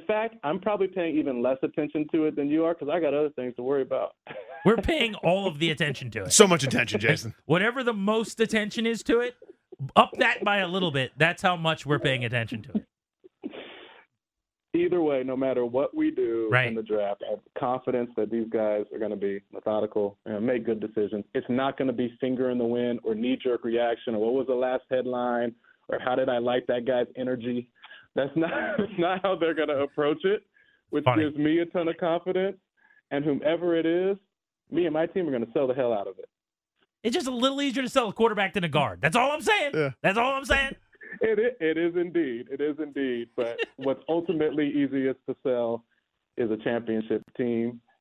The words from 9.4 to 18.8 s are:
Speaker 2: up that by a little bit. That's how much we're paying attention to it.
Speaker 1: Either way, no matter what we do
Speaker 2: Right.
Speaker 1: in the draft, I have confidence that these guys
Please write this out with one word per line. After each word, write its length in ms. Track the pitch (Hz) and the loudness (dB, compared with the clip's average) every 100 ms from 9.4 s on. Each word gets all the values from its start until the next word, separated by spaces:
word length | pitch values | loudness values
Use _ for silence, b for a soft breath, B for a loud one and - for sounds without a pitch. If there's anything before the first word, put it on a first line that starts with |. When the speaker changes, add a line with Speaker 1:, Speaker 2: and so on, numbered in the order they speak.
| - - _ - 135 - | -18 -20 _ -12 2 6
Speaker 2:
up 140 | 233 - | 6 4
that 260 | 240 240 | 2 2
by 140 | 208 202 | 2 2
a 100 | 185 | 2
little 220 | 185 180 | 0 2
bit. 220 | 139 131 - | 2 0 2
That's 240 | 156 170 | 2 2
how 140 | 190 180 | 2 2
much 300 | 160 160 131 | 0 -2 0
we're 120 | 143 | 0
paying 260 | 139 131 120 | 2 0 0
attention 360 | 120 117 113 | -2 -4 -6
to 100 | 104 | -6
it. 120 | 214 - _ _ _ - _ - B B B B B _ _ _ _ _ _ _ | -6 -6 _ _ _ -20 _ -14 B B B B B _ _ _ _ _ _ _
Speaker 1:
Either 260 | 165 175 180 | 0 2 2
way, 220 | 156 135 | 2 2
no 120 | 131 131 | 0 0
matter 280 | 131 123 | 0 0
what 320 | 120 123 143 220 | 0 0 0 0
we 140 | 156 | 0
do 380 | - 123 113 113 | 2 0 0 2
Speaker 2:
Right. 180 | 123 123 | 2 2
Speaker 1:
in 60 | |
the 80 | 113 | -2
draft, 400 | 110 107 101 101 - | -2 -2 -2 -4 -6
I 40 | |
have 100 | 104 - - | -8 -8 -6
confidence 520 | 127 127 - 123 120 - | -2 -2 -2 -2 -2 -2
that 140 | 107 | -2
these 160 | 113 110 | -2 -2
guys 340 | 113 107 104 | 0 0 0